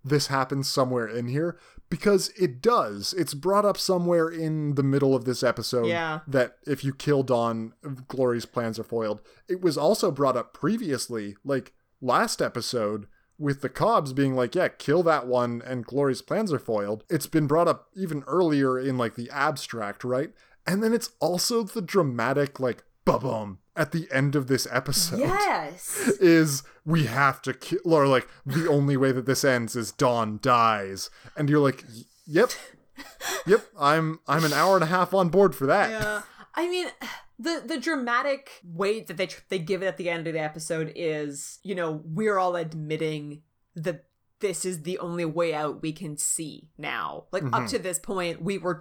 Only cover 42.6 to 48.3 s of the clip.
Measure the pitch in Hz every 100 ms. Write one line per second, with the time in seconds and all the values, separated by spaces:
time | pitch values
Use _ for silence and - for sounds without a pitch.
42.6 | 160 160 151 156 160 156 147 147 _ _
43.6 | _ 170 170 165 _ _ _ _ 202 175
44.6 | 185 175 151 185 175 170 165 156 170 151
45.6 | 151 - 160 156 156 147 - - 156 -
46.6 | 156 - 147 117 78 73 - 185 143 226
47.6 | 226 - 185 175 - 190 175